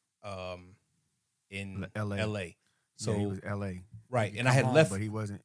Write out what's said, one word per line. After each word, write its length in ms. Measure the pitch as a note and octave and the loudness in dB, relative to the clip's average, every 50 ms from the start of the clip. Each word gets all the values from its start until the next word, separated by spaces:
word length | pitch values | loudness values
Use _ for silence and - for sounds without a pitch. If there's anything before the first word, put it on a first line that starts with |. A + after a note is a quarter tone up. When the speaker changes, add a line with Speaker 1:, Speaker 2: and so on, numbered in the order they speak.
| _ _ _ _ - | _ _ _ _ -12
Speaker 1:
um, 540 | G#2 G2 F#2 F#2 F#2 F2+ F2+ F2+ F2+ G2+ - _ _ _ _ _ _ _ _ _ _ _ _ _ - | -10 -8 -8 -8 -8 -8 -10 -12 -18 -20 -20 _ _ _ _ _ _ _ _ _ _ _ _ _ -12
in 360 | G2 G2 G2 G2 F#2+ G2 F#2 - - | -8 -8 -8 -6 -6 -6 -8 -6 -4
Speaker 2:
L-, 160 | G#2+ G#2+ G#2 G2+ | -4 -4 -2 -2
L 20 | |
A. 40 | G2+ | -2
Speaker 1:
L 180 | A2 G#2+ G#2+ G#2 | -2 -2 -2 -4
A. 180 | F#2 E2+ - _ _ _ _ _ _ _ _ - | -4 -6 -10 _ _ _ _ _ _ _ _ -8
Speaker 2:
Yeah, 160 | G#2+ A#2 G#2+ | -4 -2 0
he 120 | G2+ G2+ | 0 0
Speaker 1:
So 20 | G2+ | 0
Speaker 2:
was 120 | F#2+ F#2+ - | -2 -4 -4
L 220 | G2+ G#2 G2+ G2+ | -4 -4 -4 -4
A. 180 | F#2+ F2+ F2+ F2+ - - - - - | -4 -6 -8 -10 -14 -18 -20 -8 -2
Speaker 1:
Right, 160 | B2+ A#2+ G#2+ | 0 0 0
Speaker 2:
He 40 | G2 G2+ | 0 0
could 80 | A#2 | 0
Speaker 1:
and 80 | A#2 B2+ | 2 4
I 20 | |
Speaker 2:
come 60 | B2+ | 6
Speaker 1:
had 80 | C3+ B2+ | 6 6
Speaker 2:
home, 80 | B2+ B2+ | 6 6
Speaker 1:
left 160 | D#3 D#3 F#2+ | 6 6 6
Speaker 2:
but 100 | F#2+ F#2+ | 4 0
he 80 | G#2+ G#2+ | -2 -2
wasn't, 340 | G#2 A2 G#2+ G2+ G2+ F2+ | -2 -4 -4 -4 -6 -8